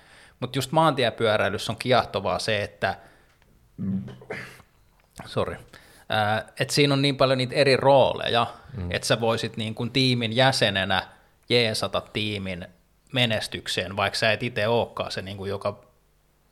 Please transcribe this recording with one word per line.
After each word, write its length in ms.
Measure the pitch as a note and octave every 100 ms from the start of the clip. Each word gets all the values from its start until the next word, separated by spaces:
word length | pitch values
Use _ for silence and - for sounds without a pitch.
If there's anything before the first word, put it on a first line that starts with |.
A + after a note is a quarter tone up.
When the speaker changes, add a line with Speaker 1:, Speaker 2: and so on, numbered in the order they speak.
| - - - _
Speaker 1:
Mut 160 | B2+ C3+
just 160 | B2+
maantiepyöräilyssä 1000 | D#3+ D#3+ C3+ A#2 - A2 G#2 G2+ G2+ -
on 60 | G#2
kiehtovaa 600 | B2 A#2+ - G2+ F#2+ F2+
se, 240 | - G#2
että, 340 | G2+ - G2 F2+ - - _ _ _ _ _ - - - - - - - - - - _ _ _ _ - -
sorry, 300 | B2 F2 E2+ - - - - -
ää, 360 | G#2+ G#2 A2 - -
et 100 | C3
siinä 240 | - C#3+
on 80 | C#3
niin 160 | C#3+ C3
paljon 200 | C3 C3
niitä 180 | B2+ D3+
eri 220 | C#3 B2+
rooleja, 720 | B2+ C#3 G2 - - A#2 A2+ - - G2
Speaker 2:
Mm. 140 | F2+
Speaker 1:
että 160 | - -
sä 140 | A#2+
voisit 360 | A#2 A2+ A2+ -
niin 180 | A2 A2
kuin 160 | A#2+
tiimin 440 | C3+ C3 B2 A2+ A2
jäsenenä 680 | C3 C3 A2+ G2 F#2+ F#2 - - _ _ _
jeesata 520 | A#2+ A2+ A2 G2 F#2
tiimin 640 | - A2+ G#2+ G#2 F#2+ F2+ F2+ - _ _ _
menestykseen, 840 | C3 A#2+ G#2+ - F2+ - - F2+ G2
vaikka 220 | G2+ -
sä 120 | A2+
et 120 | G#2
ite 240 | A#2+ A2+ G#2+
ookaan 440 | A#2 G2 - F2
se, 100 | -
niin 160 | F#2 G2+
kuin, 120 | G2
joka, 300 | G2+ G#2 G2+ _ _ _ _ _ _ _